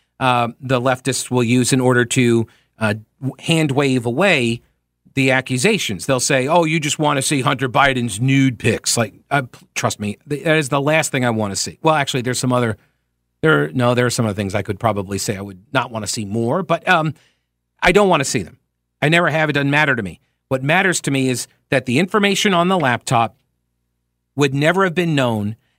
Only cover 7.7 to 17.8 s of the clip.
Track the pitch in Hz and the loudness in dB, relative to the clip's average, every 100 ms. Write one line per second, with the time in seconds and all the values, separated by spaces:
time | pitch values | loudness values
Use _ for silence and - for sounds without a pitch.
7.7 | 113 139 127 120 98 131 135 135 117 120 | 2 2 2 -4 -2 2 2 2 0 -2
8.7 | 92 - - 110 - _ 143 123 - - | -2 -2 -2 -4 -6 _ -4 -4 -12 -16
9.7 | - 123 - 104 - 143 143 165 156 131 | -6 -6 -4 -6 -8 -8 -6 0 0 0
10.7 | 147 139 156 147 139 123 110 104 95 - | -2 0 0 0 0 0 0 -2 -4 -8
11.7 | 78 160 156 139 135 120 120 127 123 117 | -2 0 0 0 -2 -2 -2 0 0 0
12.7 | - _ _ _ _ _ _ 160 147 147 | -4 _ _ _ _ _ _ 2 2 0
13.7 | 123 123 123 123 - 113 101 101 101 98 | 0 2 2 0 0 -2 -2 -4 -4 -6
14.7 | 95 117 101 95 98 - 98 101 90 104 | -4 -2 -2 -4 -6 -4 -6 -8 -14 _
15.7 | 131 123 113 101 - 101 110 117 165 175 | -4 -4 -6 -8 -8 -6 -4 -2 -2 -2
16.7 | 170 - 175 156 - _ _ _ _ _ | -2 0 0 0 -6 _ _ _ _ _
17.7 | _ | _